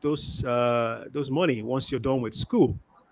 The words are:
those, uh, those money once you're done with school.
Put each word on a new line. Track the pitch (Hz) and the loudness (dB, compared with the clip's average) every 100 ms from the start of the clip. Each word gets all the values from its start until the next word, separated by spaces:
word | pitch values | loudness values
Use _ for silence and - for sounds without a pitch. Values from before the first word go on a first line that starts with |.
those, | 147 147 - - | -2 -2 -4 -4
uh, | 127 120 120 120 117 113 - | 0 2 2 2 0 -4 -8
those | 147 135 | -6 -2
money | 139 180 120 | 2 2 0
once | 110 131 - | -2 -4 -2
you're | 131 | -2
done | 131 135 | 0 0
with | 113 | -2
school. | - - 240 131 95 _ _ _ | -6 0 4 4 2 _ _ _